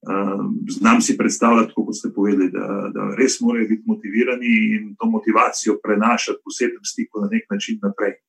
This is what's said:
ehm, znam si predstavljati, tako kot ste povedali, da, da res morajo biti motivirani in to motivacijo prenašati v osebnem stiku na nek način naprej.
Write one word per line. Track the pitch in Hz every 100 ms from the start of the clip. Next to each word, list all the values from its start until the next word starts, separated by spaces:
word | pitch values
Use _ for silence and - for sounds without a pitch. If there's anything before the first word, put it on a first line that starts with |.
ehm, | 101 98 101 98 - -
znam | - - 107 120
si | -
predstavljati, | - - - 117 117 110
tako | -
kot | - 104
ste | -
povedali, | 101 101 98 92
da, | 92 98 98 98
da | 107 101
res | 98 135 -
morajo | 117 120 107
biti | 110
motivirani | 110 107 98 104 123 123 120 113 107
in | 107 107
to | 101 117
motivacijo | 110 113 110 120 - - 101
prenašati | - 104 113 117 - -
v | -
osebnem | - 120 120
stiku | - - - 107
na | 101
nek | 226 -
način | 202 - 214
naprej. | 143 - 101 -